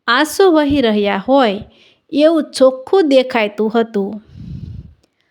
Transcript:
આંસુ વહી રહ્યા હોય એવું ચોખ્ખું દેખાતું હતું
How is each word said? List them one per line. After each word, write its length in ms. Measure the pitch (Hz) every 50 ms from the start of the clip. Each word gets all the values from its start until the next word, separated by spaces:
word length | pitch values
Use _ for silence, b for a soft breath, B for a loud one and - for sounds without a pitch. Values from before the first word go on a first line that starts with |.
| _
આંસુ 440 | - 240 262 311 311 - - 392 370
વહી 300 | 320 311 302 277 294 285
રહ્યા 360 | 240 220 208 208 202 202 202
હોય 420 | 202 190 247 269 277 254 214 190 208 - - b b b b b b b b
એવું 340 | - 277 302 320 330 311 -
ચોખ્ખું 680 | 254 - - 262 262 262 254 - - 381 392 330 285
દેખાતું 640 | 277 262 247 254 254 233 214 208 214 - 214 220 214
હતું 480 | 233 226 226 - 202 196 202 220 208 - B B B B B B B B B B B B B B B B B B B B B